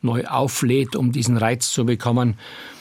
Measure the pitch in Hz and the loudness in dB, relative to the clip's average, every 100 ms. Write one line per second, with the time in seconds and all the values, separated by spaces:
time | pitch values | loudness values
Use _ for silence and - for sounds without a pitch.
0 | 127 117 - 123 135 - 131 131 135 - | 0 -2 -2 0 0 0 2 2 0 0
1 | 123 120 117 120 113 120 - - 117 117 | 0 0 2 2 2 0 -2 0 0 0
2 | 123 120 123 107 - - - - | 2 2 2 0 -8 -16 -18 -20